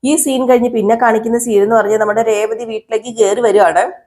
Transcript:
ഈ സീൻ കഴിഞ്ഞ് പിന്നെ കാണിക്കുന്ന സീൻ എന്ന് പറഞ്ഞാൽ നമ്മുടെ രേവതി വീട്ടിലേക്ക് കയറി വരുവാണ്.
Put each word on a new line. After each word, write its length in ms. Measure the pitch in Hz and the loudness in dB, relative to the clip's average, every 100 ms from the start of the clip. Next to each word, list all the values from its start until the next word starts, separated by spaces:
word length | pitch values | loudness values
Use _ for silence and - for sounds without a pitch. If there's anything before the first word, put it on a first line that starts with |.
ഈ 100 | 262 311 | 0 -2
സീൻ 180 | 294 262 254 | 0 -2 2
കഴിഞ്ഞ് 220 | 247 240 240 | 2 2 0
പിന്നെ 180 | 202 233 | 0 2
കാണിക്കുന്ന 420 | 240 220 226 240 | 2 0 -2 -4
സീൻ 220 | 233 202 | 0 0
എന്ന് 120 | 202 226 | 2 2
പറഞ്ഞാൽ 260 | 202 214 | 2 0
നമ്മുടെ 200 | 214 208 226 | 0 0 0
രേവതി 320 | 214 214 226 233 | -2 -2 -6 -8
വീട്ടിലേക്ക് 460 | 220 _ 220 233 226 | -10 _ -8 -6 0
കയറി 240 | 202 214 | 0 2
വരുവാണ്. 420 | 233 202 180 165 262 - | 2 4 2 2 -2 -6